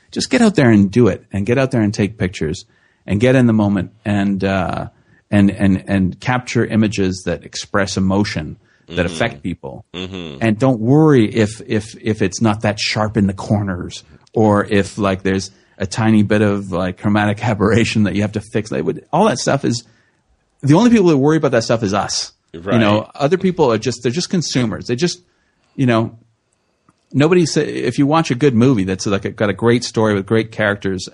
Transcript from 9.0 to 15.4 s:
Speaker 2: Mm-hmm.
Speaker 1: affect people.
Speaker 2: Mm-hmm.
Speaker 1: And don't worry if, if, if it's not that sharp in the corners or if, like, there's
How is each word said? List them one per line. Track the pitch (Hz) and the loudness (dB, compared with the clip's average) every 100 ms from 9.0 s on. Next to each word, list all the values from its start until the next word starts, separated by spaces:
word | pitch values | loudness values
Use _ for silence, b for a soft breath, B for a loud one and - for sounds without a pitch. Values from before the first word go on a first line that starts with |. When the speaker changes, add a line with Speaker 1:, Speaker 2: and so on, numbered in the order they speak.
| 87 | -4
Speaker 2:
Mm-hmm. | |
Speaker 1:
affect | 82 117 - | -2 -6 -6
people. | 90 85 69 60 - | -10 -10 -12 -16 -16
Speaker 2:
Mm-hmm. | 87 92 95 82 69 | -12 -10 -10 -12 -4
Speaker 1:
And | 113 107 | -2 0
don't | 131 117 | 0 0
worry | 113 147 156 139 107 | 2 4 6 4 2
if, | 113 104 - - | 2 -2 -2 -6
if, | 110 - - | -6 -6 -8
if | 113 107 | -6 -2
it's | 98 - | -2 0
not | 113 104 | -2 0
that | 110 104 | -2 -2
sharp | - - 107 110 | -4 -2 -2 0
in | 98 | 0
the | |
corners | 98 - 107 101 87 87 - - b b | -2 -2 -2 -2 -6 -10 -14 -20 b b
or | - 110 101 104 | 0 4 4 2
if, | 101 95 - | 0 -2 -2
like, | 101 95 | -2 0
there's | 95 95 | -2 -2